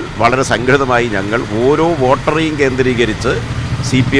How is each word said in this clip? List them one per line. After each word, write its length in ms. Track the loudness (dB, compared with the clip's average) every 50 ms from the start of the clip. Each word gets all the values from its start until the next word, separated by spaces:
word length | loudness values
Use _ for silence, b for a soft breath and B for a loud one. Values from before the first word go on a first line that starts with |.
| -2 -6 -4 -4
വളരെ 240 | -2 0 0 0 0 0
സംഘടിതമായി 560 | 0 0 2 2 2 2 4 2 2 2 0 0 -2
ഞങ്ങൾ 240 | -4 -2 -2 -2 -4 -2 -2 -2 0
ഓരോ 240 | 2 2 2 2 2 0 0 2
വോട്ടറെയും 520 | 0 0 0 0 -2 -2 0 0 0 -2 0 0
കേന്ദ്രീകരിച്ച് 720 | 0 0 2 0 0 0 2 2 0 0 0 -2 -2 -2 -2 -2 -4 -6 -6 -6 -4 -4 -4 -4 -2 0
സി 100 | 0 0 0 2
പി 60 | 4